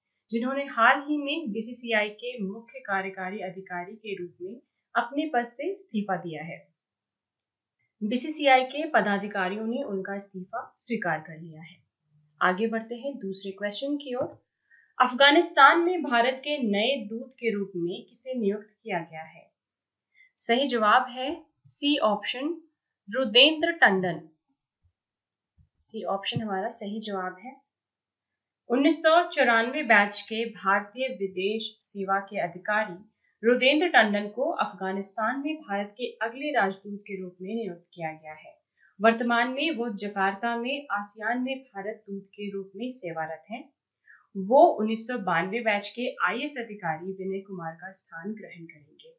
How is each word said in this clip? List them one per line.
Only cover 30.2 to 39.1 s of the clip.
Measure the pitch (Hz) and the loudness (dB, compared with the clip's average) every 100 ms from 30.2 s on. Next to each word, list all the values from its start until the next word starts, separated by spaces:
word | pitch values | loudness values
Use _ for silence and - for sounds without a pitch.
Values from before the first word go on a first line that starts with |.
के | - 185 | -6 -4
भारतीय | 233 180 190 202 202 247 262 | -4 -2 2 2 0 -6 -6
विदेश | 196 196 180 196 226 220 - | -4 -6 -2 -2 -2 -4 -10
सेवा | - 202 190 196 | -12 -6 0 0
के | 196 202 | -2 -4
अधिकारी | 170 180 - 214 208 180 214 _ _ _ | -4 -4 -2 0 0 -6 -16 _ _ _
रुदेंद्र | 226 247 254 302 349 | 4 6 6 6 6
टंडन | 262 214 202 208 | 6 6 2 -2
को | 233 302 | -2 -2
अफगानिस्तान | - 202 - 190 196 196 - 220 277 | 0 -2 -4 -4 -4 -4 -2 -2 -2
में | 285 311 | -4 -6
भारत | 202 202 202 - | -6 -6 -6 -6
के | 247 - | -8 -4
अगले | 226 254 294 | -6 -4 -2
राजदूत | 262 196 196 208 202 | 2 0 -2 -10 -12
के | - 190 | -10 -10
रूप | 180 - | -10 -12
में | 185 | -8
नियुक्त | 233 202 170 _ | -6 -6 -10 _
किया | 175 160 | -8 -8
गया | 156 156 | -8 -14
है। | 156 - - _ _ _ - | -18 -20 -20 _ _ _ 2
वर्तमान | 220 | 4